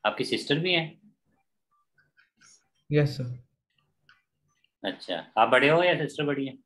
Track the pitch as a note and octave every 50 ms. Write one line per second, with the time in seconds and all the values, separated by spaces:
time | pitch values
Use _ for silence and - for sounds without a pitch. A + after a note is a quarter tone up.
0 | _ G#2+ G#2 - - - G#2 A2 - - C#3+ D#3 E3+ F#3 F3+ E3 D#3+ D#3 - _
1 | _ - _ _ _ _ _ _ _ _ _ _ _ _ _ _ _ _ _ _
2 | _ _ _ _ _ _ _ _ _ _ - _ _ _ _ _ _ _ D3 D3
3 | D3 C#3+ - - B2+ A#2+ B2 - - _ _ _ _ _ _ _ _ _ _ _
4 | _ _ _ _ _ _ _ _ _ _ _ _ _ _ _ _ - F#2+ - -
5 | - - F2+ E2 D#2 - _ - A2+ A2+ B2+ B2+ C3+ C#3+ D#3 E3+ F3+ F3+ E3+ D3+
6 | D#3 C#3 - - D3+ C#3+ C#3+ C#3 C3+ C3+ B2+ - _